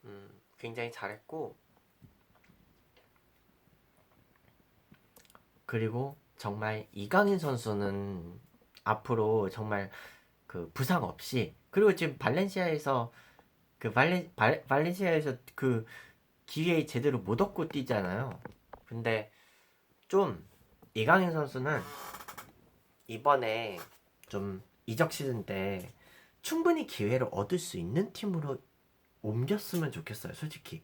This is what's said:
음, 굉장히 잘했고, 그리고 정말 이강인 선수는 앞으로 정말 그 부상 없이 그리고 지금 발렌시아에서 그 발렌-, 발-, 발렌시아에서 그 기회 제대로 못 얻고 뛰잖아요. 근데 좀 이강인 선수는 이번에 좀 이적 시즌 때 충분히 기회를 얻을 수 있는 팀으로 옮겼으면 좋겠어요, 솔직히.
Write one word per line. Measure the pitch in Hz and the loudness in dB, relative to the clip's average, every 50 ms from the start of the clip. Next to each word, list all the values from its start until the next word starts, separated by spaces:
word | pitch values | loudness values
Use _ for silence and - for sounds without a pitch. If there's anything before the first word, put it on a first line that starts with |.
| _ | _
음, | 101 101 101 98 101 101 - _ _ _ | -16 -16 -16 -18 -20 -20 -20 _ _ _
굉장히 | _ - 117 113 123 117 117 | _ -10 -10 -6 -6 -8 -8
잘했고, | - - 104 98 104 110 _ - 156 160 147 - - _ _ _ _ _ _ _ _ _ - - _ _ _ _ _ _ _ _ _ _ _ _ _ _ _ _ _ - _ _ _ _ _ _ _ _ _ _ _ _ _ _ _ _ _ _ _ _ _ _ _ _ _ _ _ _ _ _ _ _ _ _ _ _ _ _ - _ _ _ _ - - - - - _ _ _ _ _ | -8 -8 -8 -8 -8 -10 _ -12 -8 -8 -8 -8 -10 _ _ _ _ _ _ _ _ _ -20 -20 _ _ _ _ _ _ _ _ _ _ _ _ _ _ _ _ _ -20 _ _ _ _ _ _ _ _ _ _ _ _ _ _ _ _ _ _ _ _ _ _ _ _ _ _ _ _ _ _ _ _ _ _ _ _ _ _ -20 _ _ _ _ -20 -20 -20 -20 -20 _ _ _ _ _
그리고 | - 117 113 110 110 110 120 131 139 147 - _ _ _ | -4 -2 0 0 0 0 -2 -4 -4 -6 -12 _ _ _
정말 | - - 107 101 101 107 110 107 107 - - | -8 -6 -6 -4 -2 -2 -2 -2 -4 -8 -10
이강인 | - - 101 104 - 185 208 202 202 185 | -10 -10 -6 2 4 4 6 6 2 2
선수는 | 160 147 131 117 - 113 104 101 101 98 98 101 101 101 98 90 82 85 87 107 - _ _ _ _ _ _ - _ | 0 -2 -2 -2 -2 -2 -2 0 0 0 -2 -2 -4 -6 -6 -8 -10 -12 -14 -18 -20 _ _ _ _ _ _ -6 _
앞으로 | 95 110 - - - 120 113 107 107 110 110 101 95 | 0 0 0 0 -2 0 2 4 4 4 2 2 0
정말 | - - 107 107 104 101 98 95 - - - - - - _ _ _ _ _ | -2 -4 -4 -2 -2 -2 -2 -4 -10 -16 -18 -20 -20 -20 _ _ _ _ _
그 | _ - 90 85 82 | _ -8 -8 -8 -8
부상 | - - 131 127 185 170 | -4 -4 0 2 2 2
없이 | 113 87 78 - - - - 127 101 - - _ _ _ - | 2 -2 -6 -8 -10 -2 0 0 0 0 -4 _ _ _ 4
그리고 | 190 214 208 180 | 6 6 6 6
지금 | - 170 151 135 | 4 0 -2 -2
발렌시아에서 | - - 107 127 170 196 196 - 190 180 170 156 147 - 143 135 123 117 120 - - - - - - - _ _ _ _ _ _ _ | 0 0 2 2 2 2 0 0 0 0 2 0 0 0 0 2 2 0 -2 -8 -18 -20 -20 -20 -20 -20 _ _ _ _ _ _ _
그 | - 113 | -4 0
발렌-, | 104 127 135 165 180 180 160 - - | 4 6 6 6 4 2 0 -4 0
발-, | - 107 113 151 - - | 4 4 6 6 4 2
발렌시아에서 | - 135 143 156 175 180 185 196 180 165 156 151 143 127 - _ - _ | 2 4 4 4 2 0 0 2 2 2 2 2 0 -4 -6 _ -18 _
그 | - 135 131 123 113 113 - - - - - - _ _ _ _ _ _ | 0 2 2 2 2 0 -4 -14 -20 -20 -20 -20 _ _ _ _ _ _
기회 | - - 151 160 180 170 160 151 | -8 -4 0 2 4 4 4 2
제대로 | - - 120 120 147 127 117 | 2 -2 2 2 4 2 2
못 | - - - 120 | 0 0 2 2
얻고 | 196 196 - - 160 160 | 2 0 2 -4 -4 -2
뛰잖아요. | - 147 123 - 123 107 95 90 92 107 131 127 - - - - - _ _ _ - - _ | -2 -4 -2 0 0 0 2 0 -2 -2 -4 -6 -8 -12 -14 -18 -18 _ _ _ -20 -20 _
근데 | - 113 113 113 117 113 110 107 - _ _ _ _ _ _ _ _ _ _ _ _ _ _ _ _ | -10 -8 -4 0 0 0 0 -2 -6 _ _ _ _ _ _ _ _ _ _ _ _ _ _ _ _
좀 | - 190 202 151 101 82 78 - - _ - _ - _ - _ _ | 4 4 4 4 0 -6 -10 -18 -20 _ -20 _ -20 _ -20 _ _
이강인 | 113 110 127 170 190 185 175 | 0 6 6 6 6 6 4
선수는 | 165 160 147 131 127 131 127 147 151 120 87 - - - - - - - - - - - - - _ _ _ _ _ _ _ _ _ _ _ - | 2 0 -2 -2 -2 -4 -2 0 0 -2 -4 -6 -12 -14 -14 -14 -14 -14 -14 -14 -16 -16 -18 -18 _ _ _ _ _ _ _ _ _ _ _ -12
이번에 | 113 110 - 147 143 131 123 113 110 117 117 107 95 85 - - - - _ _ _ _ - | -12 0 4 4 4 4 4 0 -2 -2 -4 -6 -8 -10 -12 -16 -18 -20 _ _ _ _ -18
좀 | - - 101 98 101 95 95 - _ _ _ _ | -8 -6 -4 -4 -4 -6 -8 -12 _ _ _ _
이적 | - 110 113 160 156 | -8 0 2 2 0
시즌 | - - 147 135 123 113 95 | 0 -4 -4 -4 -4 -4 -4
때 | - 98 98 95 98 196 185 180 - - _ - - - - - _ _ _ | -4 -4 -2 -2 -2 -4 -4 -8 -12 -18 _ -20 -20 -20 -20 -20 _ _ _
충분히 | - - 320 330 330 349 330 320 247 | -6 -4 -2 2 4 4 4 4 0
기회를 | - - - - 104 120 131 131 - | -6 -4 -2 0 2 2 2 0 0
얻을 | - - - - 185 175 | 0 -2 0 0 0 -2
수 | - - - | -2 -4 -6
있는 | 95 85 87 110 160 208 233 - | -6 -4 0 0 0 0 0 -4
팀으로 | - - 202 185 165 147 143 135 - - _ _ _ _ _ _ _ _ _ _ _ | -6 -4 -2 -2 -2 -2 -4 -6 -6 -8 _ _ _ _ _ _ _ _ _ _ _
옮겼으면 | - 107 104 117 127 - 208 208 - - - 170 160 139 | -6 -2 0 0 2 2 0 -2 -2 -4 -2 -2 -2 -2
좋겠어요, | - 90 78 - 107 - - - | -4 -8 -10 -10 -10 -10 -10 -12
솔직히. | - - 156 151 - - _ - - 160 | -10 -8 -8 -10 -10 -12 _ -14 -14 -14